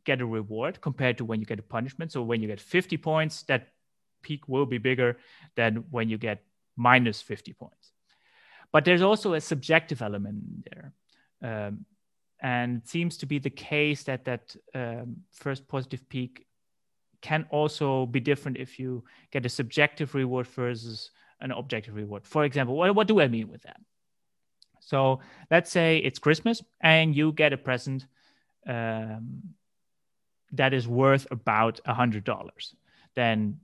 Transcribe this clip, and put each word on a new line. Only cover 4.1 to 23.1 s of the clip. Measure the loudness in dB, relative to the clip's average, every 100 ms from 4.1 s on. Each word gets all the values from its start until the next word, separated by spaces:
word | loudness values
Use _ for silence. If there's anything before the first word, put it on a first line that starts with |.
| _
peak | -12 -10 -4
will | -2 0
be | 0
bigger | 0 2 2 0 _ -20 -8 0
than | 2 2 -4
when | -4 -2
you | -2
get | -4 -6 _ _ _ 2
minus | 6 8 6 -2
fifty | -8 -12 -14
points. | -20 -20 _ _ _ _ _ _ _ _ -20 _
But | 4
there's | 6 6
also | 4 2 0
a | -2
subjective | -2 -4 2 2 2 -6
element | -6 -6 -8 -8
in | -12 -14 -16
there. | -18 -20 -20 _ _ _ -14
Um, | -8 -6 -6 -8 -14 _ _ _ _ _
and | -2 -2 -2 -4
it | -4
seems | -4 -2 -4
to | -6
be | -4
the | -4
case | -8 -4 0 0 -2
that | -4 -6
that, | -6 -8 -10 -20 _
um, | -8 -8 -8 -10 -14 -18
first | -10 -8 -8 -6
positive | -8 -6 -10 -10
peak | -8 -8 -12 _ _ _ _ _ _ _ _
can | -4 -4 -2
also | 0 0 0 0 0 0
be | 0
different | 0 0 -2 -8
if | -10 -10
you | -8 -8 -12 -20 _
get | -4 -4
a |
subjective | -4 -2 2 2 0 -4 -2
reward | -2 -2 -4
versus | -4 -4 -4 -10 -14 -16 _ _ -12
an | -10
objective | -8 -6 -6 -6
reward. | -10 -10 -12 -4
For | 0
example, | 2 0 -2
what, | 2 2 4
what |
do | 4